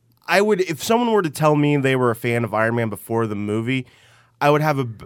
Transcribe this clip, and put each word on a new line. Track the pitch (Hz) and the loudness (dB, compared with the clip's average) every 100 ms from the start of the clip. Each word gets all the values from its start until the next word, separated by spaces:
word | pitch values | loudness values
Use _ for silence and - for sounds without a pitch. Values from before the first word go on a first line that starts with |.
| _ _ - | _ _ -2
I | 180 | 2
would, | 214 196 | 2 0
if | 185 160 | -2 -4
someone | - 233 240 | 0 0 2
were | 214 | 0
to | 165 | 0
tell | 127 156 147 | 0 2 4
me | 147 147 | 4 2
they | 131 131 | 2 2
were | 123 | 0
a | 113 | 0
fan | 120 117 | -2 -2
of | 113 | -2
Iron | 107 113 | 0 0
Man | 117 113 | 0 -2
before | 101 - 113 113 | -6 -4 -2 -2
the | |
movie, | 104 104 107 113 131 127 _ _ _ _ _ | -4 -4 -4 -2 -4 -6 _ _ _ _ _
I | 147 | 2
would | 151 | 2
have | 151 139 | 2 -2
a, | 123 104 | -4 -8